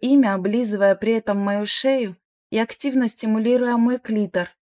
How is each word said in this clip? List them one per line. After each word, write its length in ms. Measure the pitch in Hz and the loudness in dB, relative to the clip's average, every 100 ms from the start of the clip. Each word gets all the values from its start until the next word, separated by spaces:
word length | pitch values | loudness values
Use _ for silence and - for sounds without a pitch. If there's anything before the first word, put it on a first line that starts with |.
имя, 320 | 247 285 233 | 2 4 4
облизывая 640 | 196 190 226 233 208 196 | 0 -2 -2 -2 2 2
при 180 | 196 220 | 2 0
этом 240 | 226 214 202 | -2 0 -2
мою 300 | 202 202 208 | -2 -2 -4
шею 500 | - 262 269 220 180 _ _ _ | -2 0 0 -2 -8 _ _ _
и 80 | 220 | -4
активно 500 | 233 - 277 262 240 | -4 -4 -2 0 0
стимулируя 680 | - 226 220 220 247 247 240 | -2 -2 0 2 2 2 2
мой 220 | 233 247 | 0 0
клитор, 500 | - 214 202 185 175 _ _ | -2 -4 -2 -4 -6 _ _